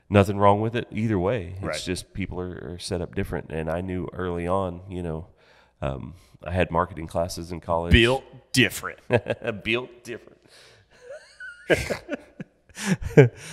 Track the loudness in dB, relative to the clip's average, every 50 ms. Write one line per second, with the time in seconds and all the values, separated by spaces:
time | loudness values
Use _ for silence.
0 | _ 4 6 6 6 6 4 6 6 6 6 6 4 0 -2 -4 -4 -4 -4 -2
1 | 0 2 2 2 2 2 0 0 -4 -8 -10 -8 -6 -6 -6 -4 -4 -4 -4 -4
2 | -6 -8 -6 -6 -6 -6 -6 -6 -8 -8 -8 -10 -10 -12 -10 -10 -6 -4 -4 -4
3 | -4 -4 -4 -4 -4 -2 -4 -6 -6 -6 -6 -4 -2 -2 -2 -2 -2 -4 -4 -4
4 | -6 -6 -6 -6 -4 -4 -4 -2 -2 0 0 0 0 -2 -6 -8 -12 -10 -8 -6
5 | -4 -4 -4 -6 -8 -12 -18 _ _ _ _ _ _ _ _ -6 -6 -6 -6 -6
6 | -10 -12 -16 -18 -20 _ -20 -14 -8 -4 0 0 0 2 2 0 0 0 -4 -10
7 | -10 -6 -2 -2 -2 -2 -4 -8 -10 -10 -10 -8 -4 -2 -2 0 2 4 6 6
8 | 8 6 4 2 -2 -8 -20 -20 -10 _ 4 4 4 4 2 -4 -10 -10 -12 -10
9 | -2 0 0 2 2 0 -6 -4 -4 -6 -6 -4 -2 -2 -2 -2 -2 -6 -14 -16
10 | -14 -12 -12 -12 -14 -18 -20 _ _ -20 -20 -20 -20 -20 -20 -20 _ _ _ -20
11 | -20 -18 -18 -18 -18 -20 -20 -18 -18 -18 -18 -6 0 0 0 0 0 -4 -6 -8
12 | -8 -10 -10 -12 -12 -14 _ -16 -16 _ _ _ _ -20 -14 -6 -2 -2 -2 -2
13 | -2 4 8 8 8 8 6 -4 -16 -16